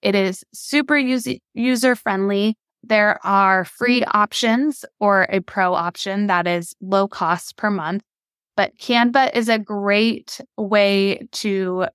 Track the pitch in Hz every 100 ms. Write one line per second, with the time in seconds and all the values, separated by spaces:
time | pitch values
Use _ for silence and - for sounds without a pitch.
0 | 208 196 190 190 - - - 285 277 294
1 | 254 254 240 254 _ - 240 247 254 240
2 | - 196 196 202 208 220 _ _ - 214
3 | 208 - 196 196 190 190 175 - 240 247
4 | - 208 208 - 233 233 294 277 - _
5 | 208 196 185 196 180 - 185 180 170 -
6 | - 196 202 180 175 175 170 - 185 196
7 | 196 - 165 170 - - 214 202 156 196
8 | _ _ _ _ _ - 196 _ - 240
9 | 240 254 262 - 226 220 208 208 202 208
10 | 226 - - - - - 208 208 202 196
11 | 196 - - - 214 196 185 180 185